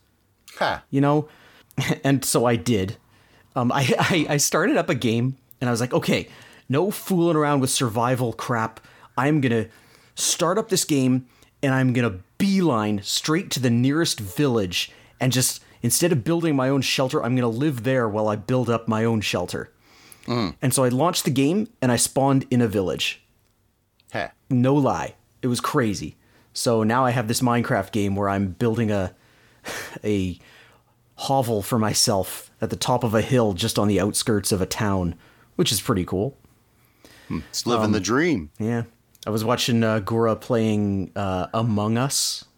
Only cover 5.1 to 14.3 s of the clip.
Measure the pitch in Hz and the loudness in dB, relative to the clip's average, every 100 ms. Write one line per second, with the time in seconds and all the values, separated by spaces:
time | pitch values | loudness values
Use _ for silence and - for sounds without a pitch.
5.1 | 113 131 - _ - 123 113 123 156 - | 0 -2 -4 _ -6 -2 -2 0 -2 0
6.1 | 120 - - - - - 135 196 - - | -2 -4 -14 -20 -20 -4 0 0 -4 -2
7.1 | 180 170 156 147 143 127 - 123 110 120 | 0 2 2 2 2 0 0 -2 0 0
8.1 | 127 120 - - 117 110 - - - - | 0 -2 -4 -4 -2 -2 -6 -20 -20 -8
9.1 | - 139 156 127 113 107 - - - _ | -2 2 2 2 0 -2 -10 -20 -20 _
10.1 | - - - 165 170 160 180 - 143 127 | -6 -4 0 0 0 0 -2 0 2 2
11.1 | 127 - _ _ _ 139 131 131 123 117 | 2 -2 _ _ _ 0 2 2 2 0
12.1 | 92 - - 196 190 165 113 104 104 - | -4 -12 -2 2 4 4 2 0 -2 -2
13.1 | - - 165 180 135 123 117 131 151 170 | -4 0 -2 -2 -2 2 2 2 2 0
14.1 | - 98 | -2 -6